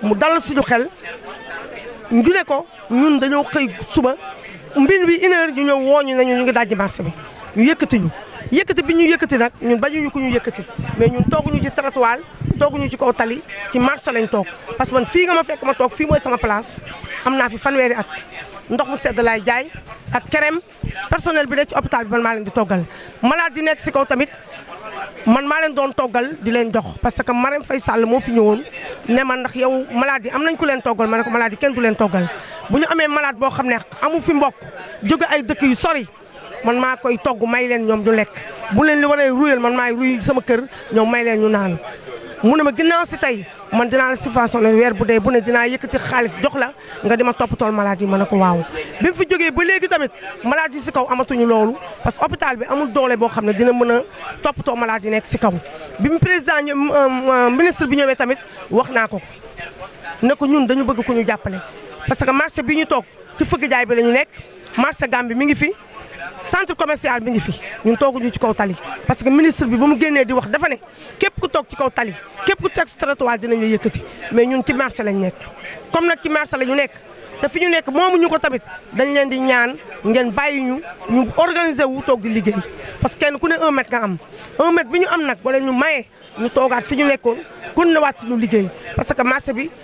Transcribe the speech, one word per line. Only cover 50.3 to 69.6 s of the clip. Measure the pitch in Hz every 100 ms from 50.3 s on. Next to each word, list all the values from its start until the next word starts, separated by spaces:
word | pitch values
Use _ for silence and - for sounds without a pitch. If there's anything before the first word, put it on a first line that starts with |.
| -
malade | 226 285 320 269
yi |
si | 220
kaw | - 247
amatuñu | 254 262 254 233
loolu, | 226 214 277 - -
parce | - -
que | 311
hôpital | 330 302 247
bi | 240
amul | 269 294
doole | 226 262 240
boo | 233
xam | 233 208
ne |
dina | 202 240
mën | 240 240
a | 233 - - - -
toppatoo | 302 285 - 240
malade | 233 220 202
yi |
nekk | 220 -
si | 226
kaw. | 214 175 - - - -
Bi | 233
mu | 330
président | 359 359 349 302
ñë-, | 294 285 285
euh, | 285 269 254 262 254 247
ministre | 247 349 - 294
bi | 277
ñëwee | 277 254
tamit, | 247 262 - - -
wax | 196 254
naa | 254 220
ko | 202
ko. | - - - - - - - - - -
Ne | 233 285
ko, | 285
"Ñun | 294 254
dañu | 262
bëgg | 254 233 240
ku |
ñu | 240 226
jàppale." | 214 214 190 - - - - -
Parce | 254 262
que |
marché | 269 311 -
bi | 247 302
ñu | 311
toog, | 277 196 - - -
ci | 311
fëgg | 349 269
jaay | 247 240
bi | 233
la |
ñu | 233
nekk, | 240 302 - - - - -
marché | 262 - 269
Gambie | 247 247 233
mi | 285
ngi | 294
fi, | 294 415 - - - - - -
centre | 185 359 381 349
commercial | 311 302 285 240
mi | 226
ngi | 226
fi, | - 170 - - 220
ñun | 233
tooguñu | 277 262 240
ci | -
kaw | 226
tali. | 214 202 175 - - -
Parce | 254
que | 233
ministre | 269 320 -